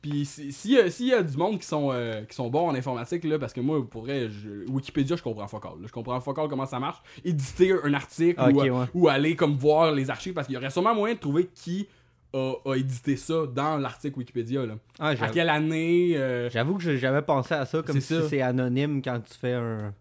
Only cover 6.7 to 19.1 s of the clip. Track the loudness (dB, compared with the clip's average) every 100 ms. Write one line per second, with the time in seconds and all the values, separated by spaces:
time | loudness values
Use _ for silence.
6.7 | -4 -6 -8 -20 -8 -2 -2 -2 2 4
7.7 | 4 2 0 -2 2 2 6 6 6 4
8.7 | 2 0 4 6 6 2 2 2 4 4
9.7 | 6 6 2 -2 -4 -6 -6 -6 -6 -2
10.7 | 0 2 2 0 0 0 0 0 -4 -6
11.7 | -6 -6 _ _ _ _ -4 -4 -4 -2
12.7 | 0 0 -2 -2 -2 0 -2 0 -2 0
13.7 | 0 -4 -6 -8 -8 -8 -6 -2 -2 -4
14.7 | -8 _ -6 -2 0 0 0 2 2 0
15.7 | 0 2 2 4 2 0 -2 -2 0 0
16.7 | 0 -2 0 2 0 2 0 0 -2 0
17.7 | -2 0 0 2 0 2 2 2 2 2
18.7 | 2 2 0 -2